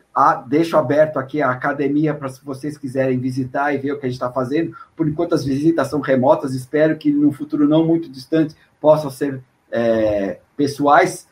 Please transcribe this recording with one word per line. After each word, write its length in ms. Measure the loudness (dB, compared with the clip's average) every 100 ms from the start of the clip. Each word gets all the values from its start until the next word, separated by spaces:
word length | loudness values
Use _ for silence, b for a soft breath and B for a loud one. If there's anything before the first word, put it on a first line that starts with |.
| _
a-, 280 | 2 2 2 0
deixo 300 | 0 2 2
aberto 420 | 2 2 2 0
aqui 220 | -6 -2
a 100 | -2
academia 640 | -2 -4 -2 -2 0 0
pra 140 | -2 -8
se 160 | -12
vocês 320 | -14 -10 -10 -10
quiserem 420 | -8 -2 0 0
visitar 540 | -2 -4 -4 -2 -2
e 60 | -2
ver 140 | -4
o 80 | -4
que 60 | -6
a 20 |
gente 100 | -4
tá 140 | -6
fazendo. 420 | -4 -4 -2 -4 B B -4
Por 100 | -4
enquanto, 280 | -2 -2
as 100 | -2
visitas 440 | -2 0 0 0 0
são 120 | -2
remotas, 540 | 0 2 4 2 0
espero 420 | -8 -4 0 2 2
que 160 | 0
num 200 | 2 2
futuro 360 | 0 -6 0 2
não 160 | 4
muito 240 | 2 0 -2
distante 460 | -14 -4 0 0 -4 b _
possam 300 | 2 4 2
ser, 320 | -6 -6 -6 -12 _ -6
é, 720 | -2 2 2 2 0 -2 -6 _ -4
pessoais, 720 | -4 0 4 4 4 -2 -16